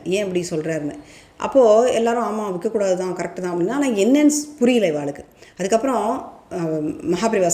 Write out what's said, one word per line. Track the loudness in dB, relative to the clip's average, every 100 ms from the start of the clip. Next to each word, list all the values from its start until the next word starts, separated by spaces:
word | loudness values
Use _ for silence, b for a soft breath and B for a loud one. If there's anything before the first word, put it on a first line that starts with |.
ஏன் | -4 -4
அப்படி | -2 -4 -4
சொல்றாருன்னு. | -6 -4 -4 -6 -10 B B B B
அப்போ | 0 4 6 6 4
எல்லாரும், | 2 0 0
"ஆமா, | -2 -4
விற்கக்கூடாது | -6 -4 -4 -2 0
தான், | 0 -2 -4
கரெக்ட் | -6
தான்" | -6 -6
அப்படின்னா, | -2 -2
ஆனா | 0 0
என்னன்னு | 2 4 6 4
ஸ்-, | 2 -6 0
புரியல | 2 4 2
இவாளுக்கு. | 0 -4 -8 -14 B B B
அதுக்கப்புறம், | 0 0 2 0 -2 -4 -8 -18 -12
அஹ், | -6 -4 -2 -4 -6 -4
மகாபிரிவா | 0 0 2 0